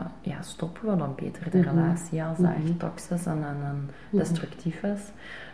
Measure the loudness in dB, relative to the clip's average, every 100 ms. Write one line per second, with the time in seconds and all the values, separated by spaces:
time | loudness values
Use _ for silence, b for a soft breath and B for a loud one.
0 | -6 -6 -6 -6 -10 -6 -6 -4 0 2
1 | 0 -2 -6 -6 2 6 6 6 6 2
2 | 0 -2 0 4 4 4 2 0 -2 -6
3 | -4 -2 0 0 -2 -2 -4 -4 -6 B
4 | B 2 4 2 0 -4 -4 -2 -2 -2
5 | -6 B B B B